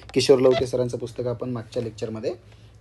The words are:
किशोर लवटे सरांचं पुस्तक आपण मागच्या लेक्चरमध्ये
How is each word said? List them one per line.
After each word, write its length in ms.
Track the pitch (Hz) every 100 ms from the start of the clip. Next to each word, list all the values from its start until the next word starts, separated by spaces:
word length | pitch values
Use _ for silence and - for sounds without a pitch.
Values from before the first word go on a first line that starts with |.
| -
किशोर 260 | 135 127 131
लवटे 280 | 131 131 127
सरांचं 300 | 123 123 120
पुस्तक 300 | 120 - 123
आपण 220 | 117 127
मागच्या 340 | 120 107 127
लेक्चरमध्ये 500 | 113 110 110 110 135 180 - - - -